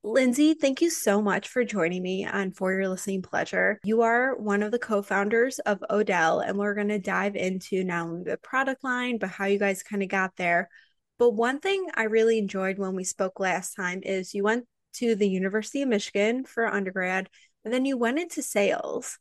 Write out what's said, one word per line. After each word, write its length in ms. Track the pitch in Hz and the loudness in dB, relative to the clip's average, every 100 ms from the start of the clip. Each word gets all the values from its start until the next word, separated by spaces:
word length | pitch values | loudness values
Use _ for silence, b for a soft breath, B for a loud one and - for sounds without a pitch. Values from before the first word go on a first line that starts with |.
| 208 | 0
Lindsay, 460 | 254 254 247 302 | 2 4 6 4
thank 280 | 311 277 269 | 4 2 2
you 100 | 339 | 0
so 280 | - 220 202 | 2 2 2
much 280 | 208 190 - | 2 0 -2
for 160 | 254 | -2
joining 400 | 226 202 165 180 | 0 0 0 0
me 240 | 185 190 - | -4 -4 -4
on 240 | 196 190 | -4 -4
For 200 | - 185 | -2 -2
Your 180 | 190 190 | 0 0
Listening 340 | 185 - 190 | -2 -4 -4
Pleasure. 560 | 180 - - 185 190 208 | -2 -4 -2 0 0 0
You 200 | 202 220 | 0 2
are 320 | 226 233 262 - | 4 4 2 -2
one 260 | 214 202 | 0 0
of 100 | 208 | 0
the 60 | 240 | -2
co-founders 800 | - 208 202 196 202 226 254 - | 0 -2 0 0 2 2 2 0
of 260 | - 196 - | -2 -2 0
Odele, 580 | 208 208 180 160 170 - | 0 2 4 4 2 0
and 120 | 202 | -2
we're 160 | 202 208 | -2 -2
gonna 240 | 208 208 | -2 -2
dive 360 | 185 185 202 196 | -2 -2 -2 -2
into 480 | 185 185 - 190 | -4 -4 -4 -4
not 220 | 185 170 170 | -2 -2 -4
only 180 | 170 | -6
the 140 | 180 - | -6 -6
product 460 | - 262 269 262 | -2 -2 -2 -4
line, 340 | 262 247 247 226 | -4 -2 -2 -2
but 120 | 208 | -4
how 160 | 175 196 | -2 0
you 120 | 202 | 2
guys 240 | 202 196 | 0 -2
kinda 240 | - 202 190 | -6 -6 -2
got 300 | 190 190 - | -2 -2 -2
there. 340 | 180 170 185 b b _ _ _ | 0 0 0 b b _ _ _
But 140 | 240 | 4
one 280 | 214 233 277 | 4 0 0
thing 280 | 381 392 349 - | 0 -2 -2 -2
I 80 | |
really 340 | 220 220 226 226 | 2 4 4 4
enjoyed 400 | 196 190 190 196 | 0 -2 -2 -2
when 180 | 190 190 | -4 -4
we 80 | |
spoke 360 | 185 - 190 - | -6 -2 -4 0
last 340 | 190 175 185 | -2 0 -4
time 280 | - 180 185 | -6 -6 -4
is 320 | - 190 185 202 | -4 -4 -4 0
you 80 | |
went 240 | 202 233 240 _ _ - | 2 0 -2 _ _ -4
to 180 | 233 208 | 0 2
the 120 | 202 | 2
University 540 | 185 190 214 214 277 | 2 0 -2 -4 -4
of 80 | 269 | 0
Michigan 540 | 208 - 202 208 254 | 0 0 0 2 0
for 280 | 262 - 226 | -4 -2 0
undergrad, 560 | 202 190 185 180 185 190 b b _ | 0 -2 -2 -2 -2 -4 b b _
and 100 | 220 | -4
then 120 | 254 269 | 0 0
you 120 | 262 | 0
went 220 | 233 277 | 0 0
into 240 | 349 - | -4 -6
sales. 720 | - 208 202 - - - 247 - | -4 0 2 0 -4 -6 -8 -14